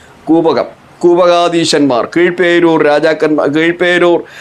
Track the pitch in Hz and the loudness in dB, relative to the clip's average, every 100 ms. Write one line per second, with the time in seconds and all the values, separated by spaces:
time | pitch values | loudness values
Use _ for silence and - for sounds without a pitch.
0 | - - - 160 160 123 - - - - | -20 -10 -2 0 0 -2 -4 -10 -20 -4
1 | 175 175 175 170 175 165 160 160 143 120 | 0 2 2 2 0 -2 -2 0 0 -2
2 | - 165 180 175 175 170 170 160 147 147 | -2 -2 -2 0 0 2 2 2 2 0
3 | 160 156 156 151 143 151 165 175 175 175 | 0 0 -2 -2 -2 -2 -2 -2 -2 0
4 | 175 170 - - | 0 0 -4 -18